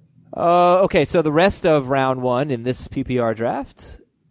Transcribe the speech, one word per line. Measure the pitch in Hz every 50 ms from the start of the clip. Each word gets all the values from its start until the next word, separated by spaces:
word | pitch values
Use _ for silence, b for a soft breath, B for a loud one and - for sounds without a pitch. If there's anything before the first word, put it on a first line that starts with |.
| b b _ _ _ _ -
Uh, | - - 170 175 175 175 175 180 185 196
okay, | 175 - 180 143
so | - - 175
the | 151 151 147
rest | 160 180 202 - - -
of | 175 156 147 131 123
round | 139 135 135 131 131 127
one | 127 127 123 123 147 151
in | 131 117 117
this | 127 127 - -
P | - - 139 131
P | 117 127 123
R | 117 113 110
draft: | 107 113 123 180 269 269 - - - - - - - _ _ _ _ _ _